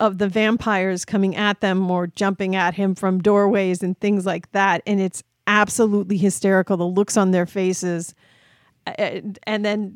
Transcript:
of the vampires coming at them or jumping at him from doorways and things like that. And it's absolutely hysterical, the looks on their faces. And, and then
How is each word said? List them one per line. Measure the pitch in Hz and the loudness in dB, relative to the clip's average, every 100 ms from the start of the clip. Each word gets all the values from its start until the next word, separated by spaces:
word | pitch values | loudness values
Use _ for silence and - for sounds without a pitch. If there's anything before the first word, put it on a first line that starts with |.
of | 214 190 | -2 0
the | 202 | -2
vampires | 214 214 226 226 196 190 180 | 0 0 0 0 0 0 -2
coming | - 214 196 180 | -2 0 0 0
at | 208 202 | -2 0
them | 196 185 185 | 0 0 0
or | 180 175 | 0 -2
jumping | - 196 185 190 190 | -2 -2 -2 -2 0
at | 175 | 0
him | 175 196 180 | 0 -2 0
from | 190 185 | 0 0
doorways | 175 202 202 208 190 180 | 2 4 4 2 0 -2
and | 185 185 | -4 -2
things | 208 202 185 | -2 0 -2
like | 175 - | -4 -4
that. | 196 196 170 - | 0 2 2 0
And | 202 | 0
it's | 190 - - _ - | -2 -6 -18 _ 0
absolutely | 208 208 - 220 202 190 202 | 2 2 2 2 2 0 2
hysterical, | 196 - 196 190 185 185 | 2 2 2 2 2 0
the | 175 | 0
looks | 185 202 214 | 0 0 2
on | 190 | 4
their | 185 175 | 2 0
faces. | 202 185 185 180 170 165 - _ _ _ _ _ _ - | -2 -2 -2 -2 -4 -6 -14 _ _ _ _ _ _ -10
And, | - 202 190 208 190 | -4 -4 -4 -10 -10
and | - 214 | -6 -2
then | 208 214 196 | -2 -2 -4